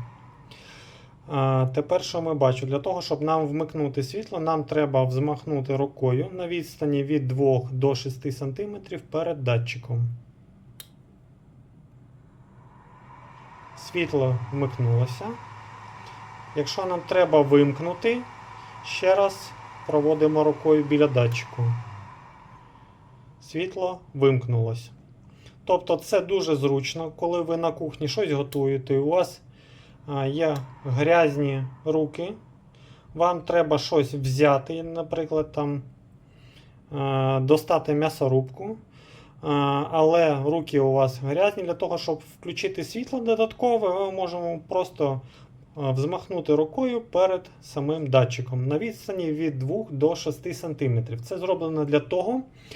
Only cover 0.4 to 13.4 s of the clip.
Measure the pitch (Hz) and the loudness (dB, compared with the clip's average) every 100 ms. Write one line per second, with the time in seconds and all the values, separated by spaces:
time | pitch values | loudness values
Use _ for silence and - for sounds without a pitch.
0.4 | - - - - - - - - - 143 | -20 -20 -20 -20 -20 -20 -20 -20 -6 0
1.4 | 135 131 131 151 147 180 - 175 165 151 | 2 2 2 0 0 0 -2 -4 -2 2
2.4 | 135 131 131 139 165 180 - 147 151 160 | 4 4 0 -2 -2 -4 -2 -2 2 2
3.4 | 151 147 160 160 143 131 131 202 220 185 | 0 -2 -4 -2 -2 -2 -4 -6 -8 -4
4.4 | 160 160 143 151 143 135 127 127 147 143 | -2 -2 0 0 2 2 2 2 -2 -2
5.4 | - 143 131 135 139 - 131 127 180 185 | -4 -4 0 -2 -2 0 0 2 -2 -6
6.4 | 175 175 147 - 147 143 139 151 127 127 | -6 -4 -6 -4 -2 0 0 0 0 2
7.4 | 139 127 127 131 139 131 135 127 147 127 | 4 4 0 0 0 0 -4 -8 -6 -6
8.4 | 139 131 208 208 - 170 - 156 165 156 | -6 -6 -8 -10 -12 -14 -6 -4 -2 -2
9.4 | 123 117 117 - - 120 120 - - - | 0 0 0 -6 -6 -2 -2 -4 -14 -20
10.4 | - - - - - - - - - - | -20 -20 -20 -20 -20 -20 -20 -20 -20 -20
11.4 | - - - - - - - - - - | -20 -20 -20 -20 -20 -20 -20 -20 -20 -20
12.4 | - - - - - - - - - - | -20 -20 -20 -20 -20 -20 -20 -20 -20 -20